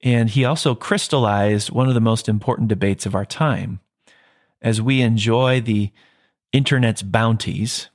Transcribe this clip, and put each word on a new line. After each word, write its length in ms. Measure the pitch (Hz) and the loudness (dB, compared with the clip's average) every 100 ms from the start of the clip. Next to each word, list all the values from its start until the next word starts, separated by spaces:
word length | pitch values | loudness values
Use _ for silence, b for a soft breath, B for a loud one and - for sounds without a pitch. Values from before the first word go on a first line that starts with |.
And 280 | 131 120 113 | 2 2 2
he 140 | 107 | 2
also 300 | 127 156 - | 0 0 0
crystallized 960 | 120 - 202 - 147 113 101 101 104 - | -2 -2 -2 0 0 2 2 2 0 -2
one 180 | 117 131 | -2 0
of 60 | |
the 60 | 123 | 2
most 280 | 113 113 - | 2 0 0
important 400 | 107 - 120 113 | -2 -2 -2 0
debates 380 | 101 98 98 - | 0 0 -2 -2
of 80 | |
our 100 | 95 | -4
time. 560 | 98 - 156 110 95 - _ _ b b b b b b | -6 -2 -2 -2 -6 -12 _ _ b b b b b b
As 220 | 117 110 | -2 0
we 180 | 113 135 | 0 2
enjoy 600 | 120 113 107 117 131 127 | 2 2 2 2 2 0
the 320 | 117 107 101 b b b b b _ | 0 0 -2 b b b b b _
internet's 500 | 135 139 135 120 107 | -2 2 2 2 0
bounties 880 | 98 110 113 110 - - 110 - - | -2 0 2 0 -2 -4 -4 -6 -12